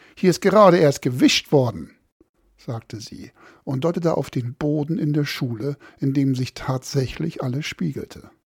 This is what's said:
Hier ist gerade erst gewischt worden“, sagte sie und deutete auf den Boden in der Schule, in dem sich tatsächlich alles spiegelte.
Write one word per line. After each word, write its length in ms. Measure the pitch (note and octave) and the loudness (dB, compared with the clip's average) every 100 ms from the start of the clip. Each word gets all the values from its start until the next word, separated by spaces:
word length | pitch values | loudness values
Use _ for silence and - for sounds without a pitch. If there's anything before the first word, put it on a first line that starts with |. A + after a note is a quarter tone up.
| _ - | _ 0
Hier 140 | F#3 | 0
ist 100 | D#3+ | 2
gerade 360 | F#3+ G#3+ G3 F3 | 4 6 8 8
erst 260 | D3 - | 6 2
gewischt 500 | C3+ B2 D4 - - | -2 2 2 2 2
worden“, 400 | D3 A#2+ E2+ C#2+ _ _ _ _ _ _ _ | 2 2 -2 -12 _ _ _ _ _ _ _
sagte 440 | - A2+ - G#2+ | -12 -12 -12 -16
sie 320 | - - - _ - _ | -16 -18 -20 _ -20 _
und 200 | - C3 | -8 -4
deutete 320 | E3 F3 E3+ - | -2 -2 0 -2
auf 140 | - | -2
den 240 | C3+ A#2+ | -6 -6
Boden 440 | C#3+ D3 D3+ D3 F3 | -4 -2 -2 -2 -2
in 140 | D3+ | 0
der 120 | D3+ | 0
Schule, 520 | C#3+ - C3 A2 C3+ C#3+ - _ | -2 -4 -6 -6 -8 -10 -14 _
in 140 | C#3 | -2
dem 220 | C#3 C#3 | 0 0
sich 200 | B2+ B2+ | 0 -4
tatsächlich 880 | - - C3 - C#3 B2+ - D#3+ - | -6 -6 -6 -4 -4 -4 -4 -8 -6
alles 240 | C3 C3 - | -6 -6 -8
spiegelte. 640 | - E3 C#3 - - - _ | -6 -6 -6 -12 -16 -20 _